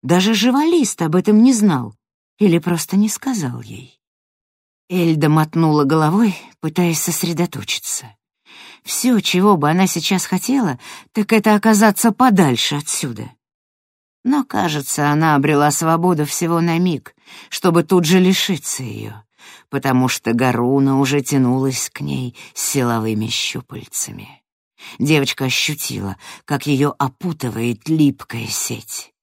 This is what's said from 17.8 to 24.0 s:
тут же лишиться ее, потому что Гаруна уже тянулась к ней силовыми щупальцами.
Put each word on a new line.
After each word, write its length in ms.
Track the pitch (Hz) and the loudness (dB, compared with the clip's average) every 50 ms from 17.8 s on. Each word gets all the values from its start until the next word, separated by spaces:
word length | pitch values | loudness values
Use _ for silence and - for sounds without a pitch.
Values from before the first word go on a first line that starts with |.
| 165 | 2
тут 220 | - 190 180 175 | 4 2 2 4
же 140 | 151 180 190 | 4 4 4
лишиться 640 | 185 180 190 - - - 190 147 - - - - 131 | 6 4 2 2 0 -2 -4 -6 -6 -8 -10 -8 -8
ее, 400 | 117 107 107 107 107 110 107 - _ _ _ - - - - _ _ | -10 -10 -12 -12 -12 -14 -16 -20 _ _ _ -20 -20 -20 -20 _ _
потому 380 | - 139 131 139 131 127 127 127 | -8 -6 -2 2 2 2 2 2
что 260 | - - _ 113 117 | 0 -2 _ -2 0
Гаруна 680 | 120 131 127 123 117 123 123 135 139 139 135 135 135 | 2 2 0 0 0 0 2 2 2 2 2 2 2
уже 220 | 139 127 143 143 | 0 2 0 -2
тянулась 680 | 131 - 147 139 131 123 123 131 135 135 127 - - - | -2 0 0 0 2 2 2 0 0 -2 -4 -4 -8 -10
к 100 | _ - | _ -10
ней 360 | 143 147 139 135 127 123 120 - - - _ | -8 -6 -6 -6 -6 -8 -12 -14 -20 -20 _
силовыми 720 | - - - - 139 123 120 117 117 110 110 110 107 107 107 | -10 -8 -4 -2 -2 -2 0 -2 -2 -2 -2 -2 -4 -4 -4
щупальцами. 1120 | - - - - - 127 123 _ - - - - - - | -4 -6 -6 -6 -8 -10 -12 _ -16 -16 -16 -12 -8 -8